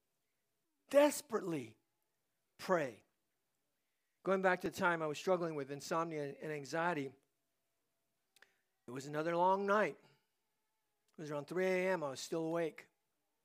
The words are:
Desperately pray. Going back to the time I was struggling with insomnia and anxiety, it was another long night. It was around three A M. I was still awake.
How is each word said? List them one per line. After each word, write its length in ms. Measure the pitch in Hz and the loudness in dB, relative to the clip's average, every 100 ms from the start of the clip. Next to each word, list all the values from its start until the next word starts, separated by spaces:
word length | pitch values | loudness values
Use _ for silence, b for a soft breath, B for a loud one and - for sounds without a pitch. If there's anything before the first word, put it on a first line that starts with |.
| _ _ _ _ _ _ _ _ _ | _ _ _ _ _ _ _ _ _
Desperately 840 | 269 294 - - 214 185 160 110 - _ _ _ _ _ _ _ - | 6 6 4 -4 -4 -4 -4 -6 -14 _ _ _ _ _ _ _ -10
pray. 440 | - 180 139 101 _ _ _ _ _ _ _ _ _ _ _ _ | 0 2 2 -6 _ _ _ _ _ _ _ _ _ _ _ _
Going 160 | - 190 | -2 2
back 200 | 190 180 | 2 2
to 100 | 180 | -2
the 60 | 147 | -2
time 260 | 185 170 | 0 0
I 60 | 156 | -2
was 100 | 147 | -4
struggling 380 | - 180 170 156 | 0 0 0 -4
with 160 | 135 | -6
insomnia 600 | 143 - 170 170 156 143 139 | -8 -4 -2 -2 -4 -6 -8
and 100 | 156 | -8
anxiety, 580 | 151 135 160 170 165 135 127 _ _ _ _ _ _ _ _ _ _ _ _ b b b _ - | -8 -6 -2 0 0 -4 -10 _ _ _ _ _ _ _ _ _ _ _ _ b b b _ -12
it 40 | |
was 160 | 127 135 | -10 -4
another 300 | 151 160 170 | -2 0 4
long 300 | 180 190 202 | 4 4 4
night. 300 | 208 185 139 - b _ _ _ _ _ _ _ _ _ - | 4 2 -2 -14 b _ _ _ _ _ _ _ _ _ -12
It 20 | |
was 100 | 151 | -8
around 160 | 147 143 | -6 -4
three 180 | 160 185 | 0 2
A 260 | 185 185 | 2 2
M. 120 | 185 | 0
I 60 | 147 | -2
was 100 | 127 | -6
still 240 | - 165 | -4 -2
awake. 420 | 160 170 165 151 - _ _ _ _ _ | 0 0 -2 -4 -16 _ _ _ _ _